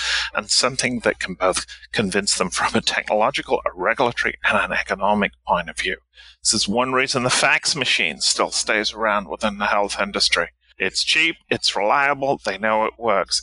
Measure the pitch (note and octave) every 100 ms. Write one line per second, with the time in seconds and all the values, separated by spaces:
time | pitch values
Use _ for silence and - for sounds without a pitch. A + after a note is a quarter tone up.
0 | - - - - G#2+ - B2+ B2+ B2+ B2
1 | G#2+ - - F2+ F#2 F2 - - - -
2 | G2+ G2+ G2+ - F#2+ - - A2 - G#2+
3 | - G#2+ A#2 D3+ - C3 - F2+ F#2 A#2
4 | A#2+ - A2+ - - G#2 F#2 F2 - F#2+
5 | G2 G#2 F#2+ - - F2+ E2 - F#2 -
6 | _ - - - - A2 - A2+ C3 C3
7 | C3 C3 B2 - C#3 D#3 - D3 - -
8 | F2+ - - - F2+ - - G#2+ G#2+ G#2
9 | A2 G#2 F2 F#2 A2 G2+ G#2 G#2+ G2+ -
10 | G2+ G2 - - E2+ - _ _ F#2+ -
11 | - D#3 D#3+ E3 _ A#2+ - G2 G#2 C#3+
12 | C#3 C#3 C3+ - G#2+ G2 A2 G#2+ A2 -
13 | A#2 G2 F2 -